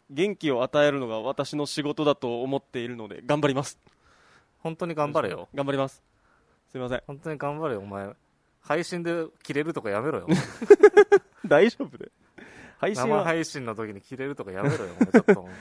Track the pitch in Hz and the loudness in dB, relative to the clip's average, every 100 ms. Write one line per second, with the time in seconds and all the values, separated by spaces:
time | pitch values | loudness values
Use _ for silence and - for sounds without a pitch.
0 | - 139 208 190 156 120 120 151 147 139 | -10 -2 -2 -2 -2 0 2 4 4 2
1 | 120 110 117 139 139 151 143 - 143 147 | -2 -4 -4 -4 -4 -4 -4 -4 -4 0
2 | 147 139 123 120 127 135 - 127 120 120 | 2 2 -2 -4 -2 -4 -6 -8 -8 -8
3 | 104 - 123 147 147 135 - - _ _ | -12 -8 -2 0 2 0 -4 -10 _ _
4 | _ _ _ _ _ _ 160 160 175 151 | _ _ _ _ _ _ -10 -6 -6 -2
5 | 147 151 107 98 - 139 139 139 135 - | -2 0 -2 -4 -8 -6 -4 -2 -4 -6
6 | _ _ _ _ _ _ _ 131 123 123 | _ _ _ _ _ _ _ -10 -6 -6
7 | - 143 160 147 143 151 160 107 101 98 | -8 -14 -10 -8 -6 -6 -6 -6 -8 -10
8 | 98 - _ _ _ _ - 156 165 175 | -10 -14 _ _ _ _ -4 -4 -2 -6
9 | 170 170 160 - - 143 156 151 107 101 | -4 -4 -6 -10 -6 -4 -2 -4 -4 -2
10 | 143 113 90 180 - - - 403 415 381 | -2 -4 0 0 -2 -2 6 8 8 6
11 | 392 403 - _ 196 147 226 - 190 127 | 6 4 0 _ 2 4 4 2 -10 -12
12 | - - _ - - - - - 180 208 | -18 -20 _ -20 -20 -20 -20 -6 -4 -2
13 | - 151 165 165 156 151 117 107 107 98 | 0 2 0 -2 -4 -8 -8 -8 -10 -12
14 | - 127 135 139 98 92 131 151 95 - | -14 -10 -8 -8 -10 -4 -2 -2 -4 0
15 | 208 233 - 190 92 - | 6 8 8 4 0 -16